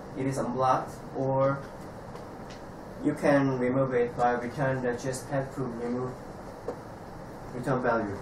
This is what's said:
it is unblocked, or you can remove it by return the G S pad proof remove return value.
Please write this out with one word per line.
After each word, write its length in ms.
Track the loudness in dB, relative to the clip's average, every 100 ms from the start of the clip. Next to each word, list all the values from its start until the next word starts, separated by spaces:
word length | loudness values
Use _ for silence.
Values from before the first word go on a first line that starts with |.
| -8 -4
it 80 | -2
is 100 | 0
unblocked, 540 | 0 2 4 4 2 -8 -8 -2
or 440 | 2 4 4 2 -4 -12 -12 -12 -12 -12 -12 -12 -12 -12 -12 -12 -12 -2
you 100 | -2
can 460 | 2 6 6 6 4
remove 340 | 2 4 4
it 220 | 4 2 4
by 140 | 4
return 520 | 4 0 0 2 2
the 100 | 0
G 160 | 0 -2
S 140 | -4 -2
pad 220 | -2 -2
proof 200 | -4 -4 -2
remove 300 | -2 -2 -2 -6 -10 -12 -12 -8 -8 -8 -10 -12 -12 -12 -12 -12 -8
return 280 | -4 2 4
value. 360 | 4 4 2 -4